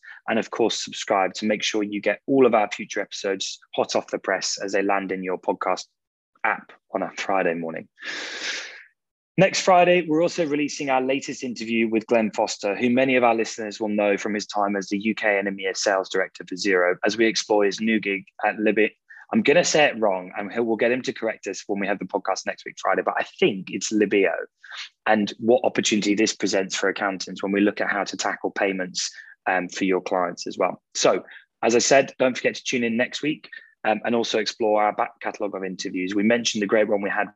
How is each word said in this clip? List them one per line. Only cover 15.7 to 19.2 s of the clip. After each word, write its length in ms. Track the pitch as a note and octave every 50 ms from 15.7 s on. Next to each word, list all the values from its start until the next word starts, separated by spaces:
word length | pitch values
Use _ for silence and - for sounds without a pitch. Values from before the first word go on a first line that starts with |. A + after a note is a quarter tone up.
| F2+ -
sales 320 | - G#2+ G2 F#2+ F#2 -
director 340 | - F#2+ F#2 - - - F2+ -
for 80 | F#2
Xero, 400 | F2 F#2 G2+ F#2+ F2+ F2 F2+ F#2 - -
as 120 | G#2+ G2+ A2+
we 100 | A#2 A2
explore 380 | F#2+ - - - G#2+ G#2 G2+
his 140 | G2 F2+ G2
new 200 | A2 A2+ A2+ G#2+
gig 240 | G2 G2+ G2 G2 G2 _ _ - -
at 120 | G#2 G#2 G#2+
Libi-, 380 | G#2 G#2+ G#2 A2 G#2 - - _ _ - - -